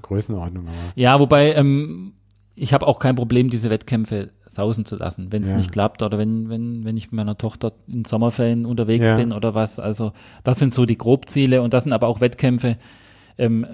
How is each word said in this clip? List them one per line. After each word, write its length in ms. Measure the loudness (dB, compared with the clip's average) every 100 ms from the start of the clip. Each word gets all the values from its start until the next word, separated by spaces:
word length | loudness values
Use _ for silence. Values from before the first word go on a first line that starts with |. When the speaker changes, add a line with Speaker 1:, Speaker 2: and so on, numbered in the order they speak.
Speaker 1:
Größenordnung, 640 | -6 -6 -4 -8 -8 -10 -10
aber 260 | -10 -10 0
Speaker 2:
Ja, 240 | 4 6
wobei, 340 | 6 6 6
ähm, 600 | 4 4 2 -2 -10 -16 _ _ _ _ -10
ich 180 | 0
hab 80 | 2
auch 160 | 2 2
kein 160 | 2
Problem, 340 | 0 2 2 2
diese 220 | 0 -2
Wettkämpfe 600 | -2 -2 -2 -2 -6 -8 _ _
sausen 340 | -4 -2 -2 -6
zu 100 | -6
lassen, 320 | -8 -8 -6
wenn's 200 | -4 -2
Speaker 1:
Ja. 40 | 0
Speaker 2:
nicht 140 | -2
klappt 320 | 0 -2 -2
oder 160 | -4 -2
wenn, 300 | -2 -2 -4
wenn, 360 | -6 -6 -8
wenn 120 | -6 -8
ich 80 | -6
mit 0 |
meiner 260 | -6 -4 -4
Tochter 340 | -6 -4 -8 -8 -10
in 180 | -8
Sommerferien 640 | -4 0 0 2 0 0 -2
unterwegs 400 | -2 0 4 4
Speaker 1:
Ja. 60 |
Speaker 2:
bin 160 | 4 0
oder 240 | -2 -2
was. 240 | -2 -2 -4
Also 320 | -8 -4 -6 -6 -20 -6
das 160 | -2 2
sind 160 | 2
so 100 | 2
die 140 | 2 2
Grobziele 640 | 2 2 2 0 4 4
und 100 | 4
das 120 | 0
sind 80 | 0
aber 160 | 0 0
auch 120 | 2
Wettkämpfe, 560 | 0 2 0 2 0 -4 -8 -20 -20 _ _ -2
ähm, 260 | 0 0 -2